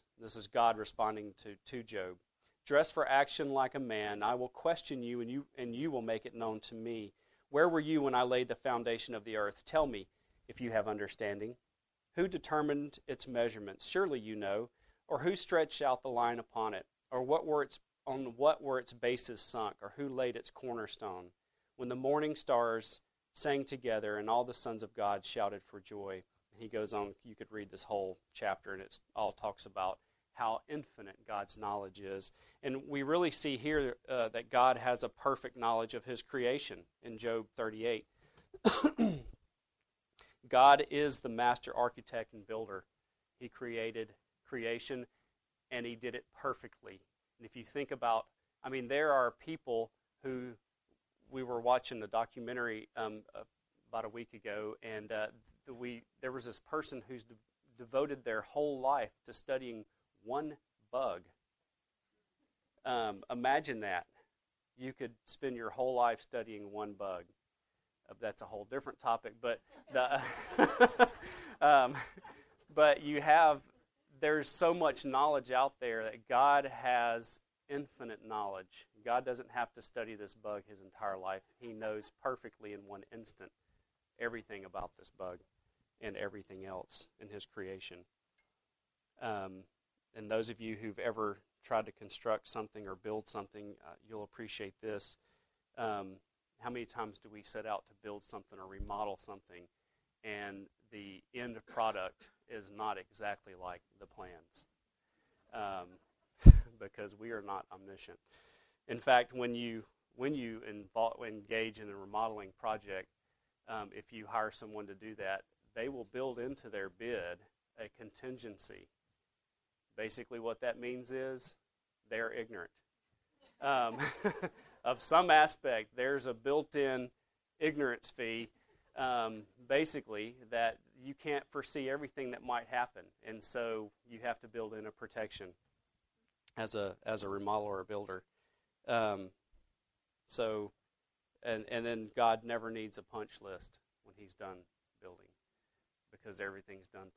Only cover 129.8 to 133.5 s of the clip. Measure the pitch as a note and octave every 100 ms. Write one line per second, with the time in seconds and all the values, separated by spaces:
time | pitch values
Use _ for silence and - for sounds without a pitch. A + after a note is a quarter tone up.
129.8 | D#3 D3 - G#2+ A2 B2+ A2+ A#2 A#2 A2+
130.8 | _ A#2+ C3 C#3 D#3 C#3+ - D3 - D3+
131.8 | C3 C#3+ C#3+ - B2+ B2 B2 A#2+ A#2 B2
132.8 | B2 - F2+ _ G#2+ A2 -